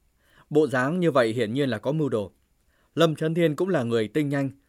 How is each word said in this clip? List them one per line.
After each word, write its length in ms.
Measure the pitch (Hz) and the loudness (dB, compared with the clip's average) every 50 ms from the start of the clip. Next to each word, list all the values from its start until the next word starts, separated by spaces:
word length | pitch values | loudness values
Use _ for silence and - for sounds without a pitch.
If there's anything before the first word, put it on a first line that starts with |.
| _ _ _ _ _ _ _ _ _ - | _ _ _ _ _ _ _ _ _ -2
Bộ 180 | - 151 156 127 | 2 2 2 2
dáng 320 | 127 127 127 139 170 185 | 2 0 0 0 0 0
như 120 | 175 165 | 0 2
vậy 220 | 135 139 120 113 110 | 4 4 2 2 2
hiển 200 | 123 113 104 117 | 0 -2 -2 0
nhiên 160 | 139 143 131 | -2 -2 -2
là 80 | 117 107 | -2 -4
có 140 | - 127 | -4 -4
mưu 180 | 147 160 151 131 | -2 -2 -2 -2
đồ. 220 | 117 107 101 87 - _ _ _ _ _ _ _ _ _ _ _ - | -2 -2 -4 -6 -10 _ _ _ _ _ _ _ _ _ _ _ 0
Lâm 200 | 147 165 165 151 | 2 2 2 2
Chấn 180 | - 160 160 165 | 0 -4 -2 0
Thiên 220 | 175 170 156 147 | 2 2 0 0
cũng 140 | - 180 196 | 0 -2 -2
là 140 | 180 147 120 | -2 -2 0
người 240 | 117 117 113 110 104 | 0 0 -2 -2 -2
tinh 220 | - 156 151 139 | -2 -2 -2 0
nhanh, 200 | 143 139 139 135 - - _ | -2 -2 -2 -4 -6 -10 _